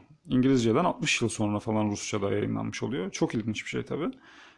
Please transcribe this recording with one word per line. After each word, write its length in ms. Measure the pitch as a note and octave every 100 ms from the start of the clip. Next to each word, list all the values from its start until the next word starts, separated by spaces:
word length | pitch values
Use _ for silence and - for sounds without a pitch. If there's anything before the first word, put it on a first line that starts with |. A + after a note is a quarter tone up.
| - - -
İngilizceden 580 | B2+ B2+ C3+ A2+ A#2 F3+
altmış 360 | - D#3 -
yıl 80 | A#2
sonra 300 | - G#2+ G#2
falan 300 | G#2+ A2 G#2+
Rusça'da 420 | G#2 - G#2+ G2
yayınlanmış 520 | G#2 G#2+ A2 A2 A2+
oluyor. 280 | A2+ C3+ F#3+
Çok 240 | - D#3+ A#2+
ilginç 300 | A2 G#2+ -
bir 40 |
şey 140 | B2+
tabii. 280 | A#2+ C#3 F#3 - - - -